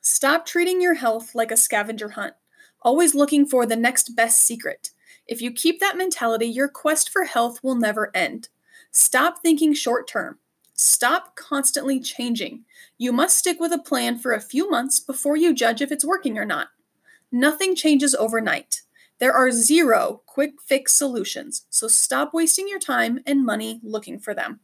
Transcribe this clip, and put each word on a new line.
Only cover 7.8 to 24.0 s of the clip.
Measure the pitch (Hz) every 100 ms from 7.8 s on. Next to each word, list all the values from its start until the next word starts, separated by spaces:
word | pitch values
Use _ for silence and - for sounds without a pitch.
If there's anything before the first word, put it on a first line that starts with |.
| 220 214 208
end. | 185 170 233 - _ _ - _
Stop | - - 262 311 339
thinking | 339 302 311
short | 294 - 247 -
term. | 214 - - _ _ _
Stop | - - - 247 339 - -
constantly | - 277 269 294 262 269
changing. | 262 - 240 226 190 - _ _ - _
You | 240
must | 240 349 -
stick | 370 339
with | 330
a | 320
plan | - 254 240 240
for | 254
a | 220
few | - 254 392
months | 269 262 -
before | - 262 285 302
you | 339
judge | 254 - 233
if | 277
it's | 294 285
working | 370 302 214
or | 208
not. | 156 - _ _ _ _ _ _
Nothing | 247 277 302 381
changes | 370 311 285 285
overnight. | - 220 226 220 156 - - _ _ _ _
There | 254
are | 254 254
zero | 233 - 320 302 - - 214
quick | _ - 294 -
fix | - 277 269
solutions, | - 285 240 - - - - _
so | - 226
stop | - - 262 294
wasting | 330 330 - 392
your | 392
time | - 254 233 247 -
and | 277
money | 247 220 220 226
looking | 220 214